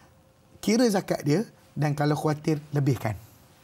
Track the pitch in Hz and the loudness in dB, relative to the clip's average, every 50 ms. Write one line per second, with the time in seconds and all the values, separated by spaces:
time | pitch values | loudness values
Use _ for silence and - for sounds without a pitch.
0 | - - _ _ _ _ _ _ _ _ _ - - - 208 226 254 233 196 196 | -20 -20 _ _ _ _ _ _ _ _ _ -6 0 2 4 4 4 4 2 0
1 | - - 180 - - 143 143 180 233 - - - - - _ - 143 151 143 147 | -2 -2 -4 -2 0 0 0 0 0 -4 -10 -20 -20 -16 _ -2 -2 -2 0 0
2 | 147 147 151 143 - 156 151 147 - - 156 147 - - - 147 139 143 131 110 | 0 0 0 0 0 -2 -2 -2 -2 -2 -2 -2 -4 -4 -4 0 0 0 0 0
3 | - 113 107 - - - - - - - - _ | -2 -4 -6 -6 -10 -18 -20 -20 -20 -20 -20 _